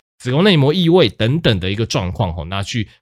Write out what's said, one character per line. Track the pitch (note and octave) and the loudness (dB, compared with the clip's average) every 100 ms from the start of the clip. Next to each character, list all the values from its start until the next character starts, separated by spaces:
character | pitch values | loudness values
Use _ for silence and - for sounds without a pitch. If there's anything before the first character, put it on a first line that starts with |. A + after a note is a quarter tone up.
| _ _ | _ _
子 | B2+ | -4
宫 | C#3 | 0
内 | G#3 E3 | 2 4
膜 | C3+ | 2
异 | E3 E3 | 2 2
位 | F3+ A#2+ | 4 2
等 | - A2 A2 | 0 -2 0
等 | - G2 | 0 0
的 | F#2 | -2
一 | |
个 | G2+ | -4
状 | A2 C3 F2+ | -2 -2 -4
况 | F2 F#2+ E2 | -2 -4 -4
哦， | |
那 | D#2+ G2 | -6 -8
去 | G2 A#2+ G2+ _ | -6 -6 -8 _